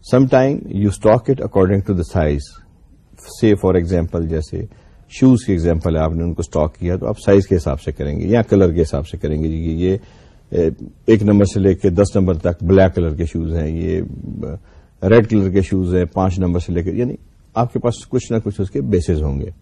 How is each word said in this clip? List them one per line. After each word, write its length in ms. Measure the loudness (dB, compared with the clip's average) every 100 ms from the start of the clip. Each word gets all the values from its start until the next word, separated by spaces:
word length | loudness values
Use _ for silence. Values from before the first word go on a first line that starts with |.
| 0 2
Sometime 380 | 4 4 2
you 320 | -2 -6 -2 -2
stock 340 | 2 4 4 2
it 100 | -2
according 380 | 0 2 2 2
to 160 | 0 -4
the 260 | -2 0
size۔ 420 | 0 -2 -6 -20 _ _ _ _ _ -20 -20 0 2
Say 80 | 2 2
for 160 | 0
example، 460 | 0 -2 -2 -4 -4
جیسے 380 | -6 -6 -10 -12 -16 _ _ _
شوز 360 | 2 4 4 2
کی 60 |
ایگزامپل 440 | 0 0 0 0 0
ہے، 60 |
آپ 100 | -2
نے 120 | -2
ان 100 | -4
کو 60 | -6
اسٹاک 360 | -4 -2 -2 -2
کیا 200 | -6 -4
تو 120 | -6
آپ 80 | -4 2
سائز 220 | 2 4
کے 80 | -2
حساب 260 | -2 -6
سے 100 | -8
کریں 280 | -8 -8 -6
گے 80 | 0
یا 140 | 0
کلر 320 | 2 2 2
کے 80 | 2
حساب 260 | -2 -2 -6
سے 100 | -8
کریں 260 | -6 -4
گے۔ 40 | -4
یہ، 420 | -4 -6 -2 -2
یہ، 80 | -2 -6 -20 -20 _ _
اے، 200 | -2 -2 -2 -18 -6 2
ایک 180 | 4
نمبر 220 | 4 4 2
سے 140 | 2
لے 140 | 0
کے 160 | 2 0
دس 260 | 2 2 2
نمبر 180 | 0
تک 300 | 0 -2 -4
بلیک 320 | 2 4 4 2
کلر 200 | -4 -4
کے 100 | -6
شوز 300 | -6 -4 -4
ہیں، 120 | -4
یہ، 340 | -6 -4 -4 -6 -12 -14 -12 -12 -12 -16 -20 _ _
آ، 60 | 4
ریڈ 200 | 4 6
کلر 200 | 2 2
کے 120 | 0
شوز 340 | 0 -2 0 0
ہیں 100 | -2
پانچ 340 | 0 -2 0
نمبر 200 | 0 -2
سے 120 | -2
لے 120 | -4
کے، 80 | -4
یعنی 240 | -4 -4 -6 -16 _ _ -4
آپ 180 | -2
کے 60 | -2
پاس 280 | -4 -6 -6
کچھ 220 | -6 -2
نہ 60 | -4
کچھ 180 | -4 -6
اس 100 | -6
کے 100 | -4
بیسز 420 | -2 -2 0 -2
ہوں 160 | -2 -4
گے۔ 100 | -8 -12